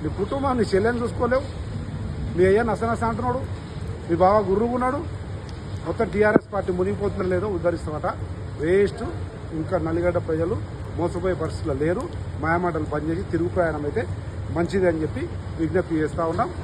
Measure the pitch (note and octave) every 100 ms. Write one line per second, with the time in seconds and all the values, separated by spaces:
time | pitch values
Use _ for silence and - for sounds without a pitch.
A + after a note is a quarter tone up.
0 | D#3 - G#3 C#4 C#4 B3 G3 F#3+ A3 A#3+
1 | A#3+ - A#3+ C4 D4 - - - - -
2 | - - - E3 F#3 G3+ A#3 G3+ A#3 A3+
3 | A3+ A3 B3 B3 C4+ - - - - -
4 | - E3 F#3 G#3+ G3 G3 A#3+ B3 B3+ C#4+
5 | F4 - - - - - - - D#3+ E3
6 | A3 F#3 G#3+ G#3+ - G3+ F#3+ F3+ F#3 G3+
7 | G3+ F#3+ F#3 F3+ G3 F3+ E3+ E3 - D3+
8 | F3+ A#3+ - - - - D3+ F#3+ G3+ -
9 | A#3+ E4+ - - - D#3+ D3+ F#3 D#3+ E3
10 | F3 F3 E3 D#3 E3 A3+ - - - -
11 | E3+ F3 F#3 D#3+ D#3 - D#3+ C3+ D3+ F#3+
12 | E4 - - - D#3 E3+ F3 E3 D3+ D3+
13 | D3+ E3+ F#3+ E3 E3+ F#3+ E3 D3+ D3 F3
14 | B3+ - - - - D#3+ E3+ G3 F3+ D#3+
15 | D3+ B3+ F4 - - D#3 D#3+ E3+ F3+ D#3+
16 | D3+ - E3 E3 C4 -